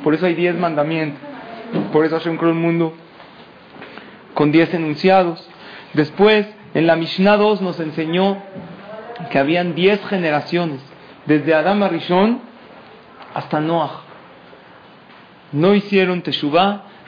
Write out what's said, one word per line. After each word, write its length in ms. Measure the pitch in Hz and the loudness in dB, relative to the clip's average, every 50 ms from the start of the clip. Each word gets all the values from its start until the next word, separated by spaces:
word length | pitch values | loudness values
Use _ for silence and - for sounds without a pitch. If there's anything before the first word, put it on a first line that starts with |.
| - | -2
Por 120 | 151 151 | 0 0
eso 100 | 156 180 | 2 0
hay 80 | 180 170 | -2 0
diez 240 | 160 175 175 170 | 0 0 -2 0
mandamientos. 640 | 170 180 170 156 147 147 156 165 160 156 147 143 - - - - - - - - - - - - 175 - - | -2 -2 -2 0 -2 -2 -2 -2 -4 -4 -6 -8 -10 -16 -18 -18 -16 -16 -16 -16 -16 -14 -8 -6 -6 -4 0
Por 140 | - 151 160 | 2 2 2
eso 120 | 160 160 | 2 0
Hashem 200 | 165 160 175 165 | -2 -2 -4 -4
creó 140 | 151 160 170 | 0 0 0
el 60 | 165 | 0
mundo 360 | 165 165 170 165 165 165 160 165 - - - - - - - - - - - - - - - - - - - - - - - - - - - - | 2 0 0 0 0 0 -2 -4 -10 -20 -20 -20 -20 -20 -20 -20 -20 -20 -20 -20 -20 -20 -20 -20 -20 -20 -18 -18 -20 -20 -20 -20 -20 -20 -10 -2
con 180 | - 147 151 | 0 0 4
diez 220 | 147 165 165 165 180 | 4 4 4 4 0
enunciados. 720 | 170 165 156 147 151 - 185 190 190 185 175 165 - - - - - - - - - - - - | -4 -4 -4 -4 0 2 4 4 6 4 2 -2 -8 -14 -20 -20 -20 -20 -20 -20 -20 -20 -4 -2
Después, 540 | 147 151 143 - - 202 214 214 214 202 208 - - - - - | -2 -2 -2 2 2 4 4 6 4 2 -2 -8 -18 -20 -6 -2
en 140 | 147 160 | 0 2
la 80 | 165 165 | 2 2
Mishnah 400 | 165 165 156 - 185 190 202 208 | 2 0 -4 -2 2 4 4 4
dos 260 | 208 208 214 214 180 | 4 4 2 2 0
nos 180 | 190 180 156 151 | -2 -4 -4 -6
enseñó 560 | 165 156 156 165 160 160 170 180 190 202 196 196 - - - - - - - - - - - - - - - - - - | -8 -6 -6 -6 -4 -2 0 0 2 0 0 -4 -8 -14 -16 -16 -16 -16 -18 -18 -18 -18 -18 -16 -16 -16 -14 -14 -12 -2
que 80 | - | 0
habían 380 | 139 139 147 170 175 180 180 156 | 0 0 2 0 0 -2 -2 -2
diez 280 | 156 180 190 208 202 - | 0 2 2 2 0 -2
generaciones, 720 | - 202 185 175 160 147 147 143 - 170 175 175 160 143 131 - - - - - - - - - | -4 -4 -2 -2 0 -2 -2 -2 -2 -2 -2 -2 -2 -6 -8 -12 -18 -20 -20 -20 -20 -20 -16 0
desde 260 | 143 151 151 135 156 160 | 2 2 2 4 2 2
Adam 300 | 156 156 185 208 208 202 | 2 4 2 2 2 0
Arishon 580 | 190 170 156 - - 175 185 202 226 240 269 - - - - - - - - - - - - - - - - - - - | 0 -2 -4 -2 0 2 4 4 4 2 -2 -6 -14 -20 -20 -20 -20 -20 -20 -20 -20 -20 -20 -20 -20 -20 -20 -20 -12 -10
hasta 280 | 123 - - - 151 | -10 -6 -4 -2 -2
Noach. 400 | 156 160 170 165 151 139 - - - - - - - - - - - - - - - - - - - - - - - - - - - - - - - - | 0 0 0 -2 -2 -4 -6 -14 -18 -20 -20 -20 -20 -20 -20 -20 -20 -20 -20 -20 -20 -20 -20 -20 -20 -20 -20 -20 -20 -20 -20 -20 -20 -20 -20 -20 -18 -6
No 240 | 143 143 160 190 208 | -2 2 4 4 4
hicieron 480 | 202 202 202 202 190 185 180 180 175 165 | 4 2 2 2 2 2 2 0 -2 -4
teshuvá. 640 | 156 135 - 156 143 143 170 190 202 208 202 - - - - - | -6 -6 -4 -2 2 2 4 4 2 0 -4 -10 -16 -20 -20 -10